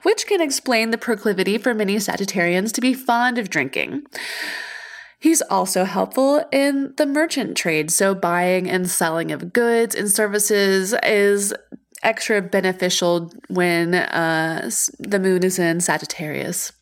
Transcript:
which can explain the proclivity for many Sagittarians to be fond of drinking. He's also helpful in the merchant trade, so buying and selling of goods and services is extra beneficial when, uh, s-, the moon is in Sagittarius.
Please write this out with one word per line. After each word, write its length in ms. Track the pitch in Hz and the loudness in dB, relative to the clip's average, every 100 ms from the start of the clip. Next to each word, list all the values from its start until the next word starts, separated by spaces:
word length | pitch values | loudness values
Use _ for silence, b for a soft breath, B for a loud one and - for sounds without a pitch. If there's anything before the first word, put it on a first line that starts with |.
which 240 | 339 453 - | 2 0 0
can 140 | 392 | 0
explain 500 | 311 269 - 233 226 | 0 -2 0 0 0
the 60 | 226 | -2
proclivity 600 | - 214 220 185 185 214 | -2 -2 0 0 0 0
for 160 | 254 | 0
many 220 | 214 196 208 | 0 0 0
Sagittarians 760 | 202 - 196 196 175 180 214 | -2 -4 -2 0 2 2 0
to 80 | 226 | 0
be 120 | 254 | 0
fond 440 | 262 - 233 247 240 | 0 0 2 2 -2
of 120 | 190 | -4
drinking. 540 | 160 135 - 65 285 294 B B B B B B B B B B B | -4 -2 -4 -4 -6 -10 B B B B B B B B B B B
He's 240 | 311 330 | 2 2
also 420 | - 196 185 190 190 | 2 0 0 0 0
helpful 580 | 190 190 - 269 294 - | 0 -2 2 2 2 2
in 420 | 269 277 277 277 - | 0 2 0 -4 -2
the 80 | 294 | 0
merchant 500 | 277 330 294 220 - | 2 0 -2 -4 -2
trade, 360 | 180 156 156 | 0 0 0
so 220 | - 196 | 2 2
buying 560 | 190 175 175 180 185 180 | 2 0 2 2 2 0
and 200 | 185 180 | -2 0
selling 420 | - 170 165 165 | 0 0 0 -4
of 220 | 151 175 | -6 -2
goods 420 | 240 233 233 233 - | 0 2 2 2 -2
and 160 | 208 | 0
services 840 | 196 214 202 - 208 196 190 190 233 | 2 2 0 2 2 4 2 2 0
is 520 | - 208 202 202 202 - _ - _ - | 2 4 4 2 0 -6 _ -20 _ -4
extra 380 | - - - 214 | -2 -2 0 0
beneficial 920 | 175 196 185 185 180 - 175 175 165 - - | 2 0 0 0 0 2 2 0 -2 -14 -6
when, 480 | 180 175 170 170 180 | 0 2 2 2 0
uh, 680 | - - 165 160 160 160 - | 0 0 0 0 0 -4 -4
s-, 260 | - - - | -2 -4 -6
the 180 | - 202 | -2 0
moon 280 | 190 185 185 | 2 2 2
is 120 | 185 | 2
in 220 | 170 170 | 0 0
Sagittarius. 920 | 170 151 - - 151 139 - 175 - _ | 0 -2 -2 -10 -8 -6 -6 -6 -8 _